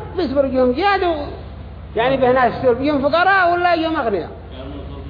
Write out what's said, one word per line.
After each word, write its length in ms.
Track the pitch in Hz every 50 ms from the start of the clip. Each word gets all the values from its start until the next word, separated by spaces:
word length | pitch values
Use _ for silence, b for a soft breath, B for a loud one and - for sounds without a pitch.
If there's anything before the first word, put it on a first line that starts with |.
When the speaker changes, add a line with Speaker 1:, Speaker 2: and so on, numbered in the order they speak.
| - - -
Speaker 1:
بيصبر 280 | 370 339 247 269 285 269
يوم 280 | 262 254 262 254 247
جياد 320 | 240 294 392 403 392 381 381
و-، 220 | 349 320 294 294 - - - - - - - - - - - - - -
يعني 200 | - 240 262 269
بين 200 | 262 262 247 254
السؤال 500 | 262 247 220 - - 254 254 233 240 269
يوم 220 | 302 302 269 262 285
فقراء 440 | 302 339 359 370 392 381 359 339
ولا 200 | 349 349 359 349
يوم 240 | 339 330 320 330 320
أغنياء. 340 | 302 240 226 202 170 147 - - - - -
Speaker 2:
يا 80 | - -
رسول 420 | - - - - - - 135 139 -